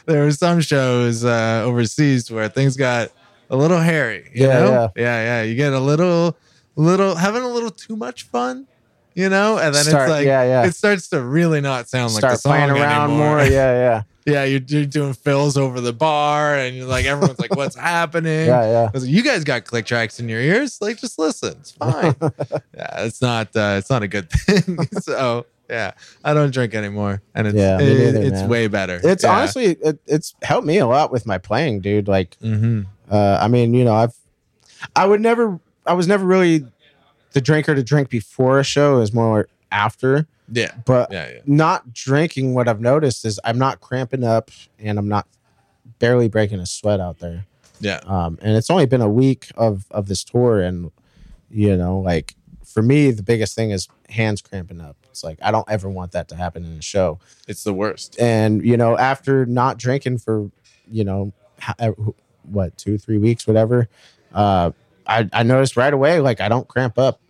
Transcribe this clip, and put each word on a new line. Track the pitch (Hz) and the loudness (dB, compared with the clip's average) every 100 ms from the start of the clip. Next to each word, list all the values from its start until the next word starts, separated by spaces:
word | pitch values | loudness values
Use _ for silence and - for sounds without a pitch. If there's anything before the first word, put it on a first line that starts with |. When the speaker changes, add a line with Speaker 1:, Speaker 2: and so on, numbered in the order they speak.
| - | -2
Speaker 1:
there | 151 | 2
were | 147 | 2
some | 147 170 175 | 2 2 2
shows, | 147 143 127 123 120 113 | 2 0 2 0 0 0
uh, | 120 117 113 113 | 0 0 0 0
overseas | 117 120 113 - 147 131 113 | 0 0 -2 0 2 2 -2
where | 110 107 | -6 -4
things | - 139 127 | 0 0 0
got | 127 120 113 - _ _ - | 0 0 -4 -10 _ _ -4
a | 131 | 0
little | 156 180 | 2 2
hairy, | 165 160 120 95 - | 2 0 -2 -6 -8
you | 120 135 | 0 4
Speaker 2:
Yeah, | 127 | 4
Speaker 1:
know? | - | 4
Speaker 2:
yeah. | 127 113 117 | 2 0 -2
Speaker 1:
Yeah, | 120 117 | -2 0
yeah. | 113 120 | -2 -2
You | 110 | -2
get | 117 143 | -2 0
a | 135 | 0
little, | 135 151 180 170 170 - _ _ _ | 0 2 2 2 0 -2 _ _ _
little, | - 160 190 196 | 0 2 4 2
having | 165 190 226 | 0 -2 -2
a | 254 | -4
little | 240 233 | -4 -6
too | - - 220 | -8 -12 -10
much | 240 - | -10 -12
fun, | - 240 247 254 269 _ _ _ _ | -8 -6 -4 -8 -14 _ _ _ _
you | 175 190 | -4 0
know? | 190 208 214 | 2 2 2
And | 156 | 2
then | 143 | 2
Speaker 2:
Start, | 147 151 135 | 4 4 4
Speaker 1:
it's | |
like, | 151 139 | 2 2
Speaker 2:
yeah, | 135 | 2
yeah. | 127 131 147 | 4 2 2
Speaker 1:
it | |
starts | - 208 196 - | 0 0 0 -2
to | 160 | -6
really | 123 151 170 151 | -2 0 2 0
not | 139 131 117 | -2 -4 -4
sound | 127 120 | -2 -2
like | 110 | 0
Speaker 2:
Start | 131 | 2
Speaker 1:
the | 120 | 2
song | 139 | 2
Speaker 2:
playing | 143 143 | 2 2
around | 139 143 147 147 | 2 2 2 2
Speaker 1:
anymore. | 147 151 151 | 2 2 4
Speaker 2:
more, | 139 | 4
yeah, | 135 131 | 4 2
yeah. | 123 123 113 104 | 2 2 0 -4
Speaker 1:
<laughs> | _ - | _ -2
Yeah, | 143 | 0
you're, | 135 135 131 | 0 -2 -2
you're | 147 143 | -2 -2
doing | 151 139 | -2 -4
fills | 131 143 139 147 139 | -4 0 2 2 0
over | 135 123 | 0 -2
the | 120 | -6
bar, | 117 156 147 147 147 147 143 | -2 0 0 0 0 0 0
and | 127 127 | -2 -6
you're | 127 | -4
like, | 127 131 | -2 0
everyone's | 143 156 127 | 2 0 0
like, | - | -4
"What's | 180 135 - | -4 -4 -6
Speaker 2:
<laughs> | |
Speaker 1:
happening?" | 160 170 165 165 160 156 160 | -4 -2 -2 -2 -2 0 2
Speaker 2:
Yeah, | 123 110 | 2 2
yeah. | 117 113 | 2 0
Speaker 1:
I | |
was | 131 | -4
like, | 127 | 0
"You | 170 | 0
guys | 277 220 | 2 -2
got | 143 123 | -2 -4
click | - 120 107 | -4 -6 -4
tracks | 117 113 - | -4 -4 -6
in | 117 | -8
your | 113 | -2
ears, | 139 214 285 - | 0 0 -2 -6
like, | 208 233 | -8 -8
just | 240 - | -10 -4
listen, | 311 - 107 - | -4 -2 -8 -10
it's | - | -18
fine." | - 139 156 180 131 | -6 -4 0 0 0
Speaker 2:
<laughs> | 156 - - 156 - - | -4 -6 -8 -8 -10 -14
Speaker 1:
Yeah, | - - | -12 -8
it's | 110 - | -8 -2
not, | 123 117 113 | -2 0 -2
uh, | 110 104 101 | 0 0 0
it's | - | 0
not | 131 | -2
a | 101 | -2
good | 101 90 | -6 -4
thing. | - - 202 180 170 160 | -2 2 2 0 -4 -6
<laughs> | 208 | -6
So, | 165 127 127 117 - _ - | -6 -2 -2 -2 -6 _ -10
yeah, | 120 98 - - _ | -6 -6 -10 -20 _
I | 147 | -2
don't | 151 147 | 2 2
drink | 127 117 | 0 -2
anymore, | 110 104 104 101 98 - - | -4 -4 -4 -4 -4 -6 -4
and | 107 | 0
it's, | 104 | 2
Speaker 2:
Yeah, | 98 95 | 4 4
me | |
Speaker 1:
it, | 143 120 135 | 4 4 4
Speaker 2:
neither, | 110 131 | 2 0
Speaker 1:
it's | 95 | 0
Speaker 2:
man. | 98 | 0
Speaker 1:
way | 117 113 | 0 0
better. | 104 95 90 | -2 -4 0
Speaker 2:
It's | 160 190 | 2 4
Speaker 1:
Yeah. | - | 4
Speaker 2:
honestly, | 196 330 269 220 165 | 2 0 0 -2 0
it, | 151 151 - | -2 -4 -2
it's | 151 - - | -4 -4 -10
helped | - 196 180 | -2 -2 0
me | 185 | 2
a | 120 | 2
lot | 135 147 | 2 2
with | 123 | -2
my | 110 92 | -4 -6
playing, | - 110 156 104 | -2 -2 -2 -2
dude. | 98 104 101 | -2 -2 0
Like, | 95 90 _ | 0 -2 _
Speaker 1:
Mm-hmm. | 113 107 113 110 98 101 - | -4 -2 0 -2 -6 -14 -2
Speaker 2:
uh, | 104 101 101 | 2 2 2
I | 107 | 2
mean, | 123 117 | 2 2
you | 123 | 2
know, | 123 | 2
I've, | 107 120 - _ _ _ _ _ - - 151 | 2 0 -4 _ _ _ _ _ -18 -4 0
I | 190 | 2
would | 208 | 4
never, | 226 233 226 170 - _ - | 2 2 0 -4 -12 _ -2
I | |
was | 180 170 | 0 2
never | 202 185 | 0 2
really | 185 180 160 123 _ _ _ _ _ _ | 2 4 2 -2 _ _ _ _ _ _
the | 139 | -2
drinker | 123 151 147 143 | 2 2 2 -2
to | |
drink | 120 147 135 | 0 0 0
before | 117 - - 127 135 | -4 -6 0 2 2
a | |
show. | 131 143 143 131 | 2 2 4 4
It | |
was | 107 | 2
more | 117 113 107 - _ _ | 0 2 2 -2 _ _
after. | 101 107 - 131 139 156 _ - | -2 -2 0 0 0 -2 _ -8
Speaker 1:
Yeah. | 117 101 - | -6 -4 -4
Speaker 2:
But | 117 127 - | 0 0 0
Speaker 1:
Yeah, | 95 64 | -6 -10
yeah. | 60 | -8
Speaker 2:
not | - 147 160 180 - | 0 2 2 0 -6
drinking, | 117 131 143 165 - 131 | -12 -2 0 0 -2 -2
what | 127 120 | 0 0
I've | 107 | 0
noticed | 120 147 147 - | 0 2 0 -2
is | 113 101 | -6 -6
I'm | - 120 | -4 0
not | 131 - | 0 -2
cramping | _ 127 127 131 | _ -8 -6 -4
up, | 117 113 - - - _ | 0 0 -2 -12 -20 _
and | 107 104 | -6 -4
I'm | 104 | -2
not | 104 - _ _ _ _ _ - - | -4 -6 _ _ _ _ _ -20 -2
barely | 120 123 117 | 2 2 2
breaking | 110 104 101 | 0 -2 -4
a | 87 | -8
sweat | - 104 101 | -6 -2 -2
out | 90 80 | -2 -8
there. | 87 85 95 _ _ - | -12 -12 -16 _ _ -8
Speaker 1:
Yeah. | 101 92 - | -6 -6 -4
Speaker 2:
Um, | 95 85 82 | -2 -2 -4
and | 107 110 | 0 0
it's | - | 2
only | 180 131 | 2 4
been | 127 | 2
a | 107 | 2
week | 110 135 127 - - | 2 2 0 -6 -2
of, | 113 98 - | -2 -2 -6
of | - 98 | -8 -6
this | 95 | -6
tour, | - 120 123 107 | -4 0 2 2
and, | 90 90 82 - _ _ - - _ | 0 -4 -10 -16 _ _ -20 -20 _
you | 107 101 92 | 0 2 2
know, | 87 95 | 0 -2
like, | 92 85 - - _ - | -2 -2 -4 -14 _ -20
for | - - | -8 0
me, | 113 147 143 | 2 4 2
the | 110 | 0
biggest | 98 117 107 - | -2 -2 -2 -4
thing | 110 | -4
is | 95 - _ _ | -4 -8 _ _
hands | 110 110 104 | -2 -2 -2
cramping | - 98 85 85 | -8 -14 -14 -16
up. | 78 - _ | -20 -20 _
It's | - | -14
like, | 82 80 | -14 -6
I | 104 | -2
don't | 110 - | -2 -2
ever | 107 95 | -6 -6
want | 92 90 | -10 -8
that | 87 80 | -10 -10
to | 82 | -10
happen | 87 85 | -10 -10
in | 82 80 | -14 -14
a | |
show. | - 98 90 80 _ _ - | -6 -2 -2 -4 _ _ -16
Speaker 1:
It's | 104 | -10
the | 107 | -6
worst. | 95 107 - - - | -4 -4 -6 -12 0
Speaker 2:
And, | 117 113 107 107 | 2 2 2 2
you | 110 120 | 2 2
know, | 117 117 | 2 2
after | 131 135 - 135 123 | 0 0 -2 0 0
not | 123 131 120 | 0 0 -2
drinking | 123 135 131 123 | -4 -2 -4 -4
for, | - 110 101 - _ _ _ | -2 -4 -4 -12 _ _ _
you | 110 | -4
know, | 101 95 101 - _ _ | -4 -4 -6 -10 _ _
ha-, | - - | -10 -4
uh, | 113 | -4
wh-, | 107 107 - _ _ - | -4 -8 -8 _ _ -8
what, | 101 87 - | -4 -4 -6
two, | - 104 | -6 -4
three | - 107 | -2 0
weeks, | 110 117 - | 2 0 0
whatever, | 110 110 123 120 _ _ _ _ | 2 2 2 0 _ _ _ _
uh, | 90 104 92 85 - _ _ - | 0 2 2 0 -4 _ _ -2
I, | 113 107 | -2 0
I | 110 | 0
noticed | 117 131 135 - | 2 4 2 2
right | 135 | 2
away, | 143 143 170 | 2 2 2
like, | 139 110 | 2 0
I | 104 | 0
don't | 120 - | 0 0
cramp | 123 127 120 | -2 -2 2
up | 131 - _ | 0 0 _